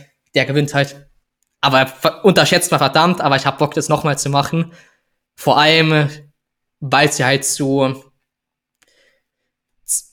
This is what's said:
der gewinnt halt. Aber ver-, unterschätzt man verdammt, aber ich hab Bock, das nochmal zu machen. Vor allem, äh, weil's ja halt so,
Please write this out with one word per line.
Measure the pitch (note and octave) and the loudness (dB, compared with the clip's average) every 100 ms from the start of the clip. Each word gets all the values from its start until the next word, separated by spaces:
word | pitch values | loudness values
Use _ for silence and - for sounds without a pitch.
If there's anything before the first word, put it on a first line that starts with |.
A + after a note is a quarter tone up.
| - _ _ | -20 _ _
der | C#3 B2+ | -4 -2
gewinnt | C#3+ C#3+ | -2 -2
halt. | C#3+ C#3 - - _ _ _ _ _ | -2 -4 -6 -20 _ _ _ _ _
Aber | C#3 C3 C3 | 0 2 0
ver-, | - E3 - | -2 -4 0
unterschätzt | G3+ D#3+ D3 F3 - | 2 4 2 0 0
man | D3+ | 0
verdammt, | C3+ D#3 E3+ F3+ | 0 2 2 0
aber | C#3+ C3+ | 0 0
ich | C#3 | -2
hab | - | -2
Bock, | D3 | -4
das | - C3+ | -4 -2
nochmal | D3+ D#3 C#3 | -2 -2 -4
zu | C#3+ | -2
machen. | C#3+ C#3+ E3 E3 - _ _ _ _ _ - | -2 -2 -4 -6 -10 _ _ _ _ _ -6
Vor | - C3+ | 0 4
allem, | D3+ D#3+ D#3+ | 4 4 2
äh, | D#3 C#3+ - - _ _ _ _ _ | 2 0 -4 -18 _ _ _ _ _
weil's | C#3 C3 D3 - | -2 2 2 0
ja | B2+ | 0
halt | C#3 | 0
so, | C#3 - C#3 C#3 C3 C3+ - _ _ _ _ _ _ _ _ _ _ _ _ _ _ _ _ _ - - - | -2 -4 -2 0 -2 -4 -14 _ _ _ _ _ _ _ _ _ _ _ _ _ _ _ _ _ -10 -10 -8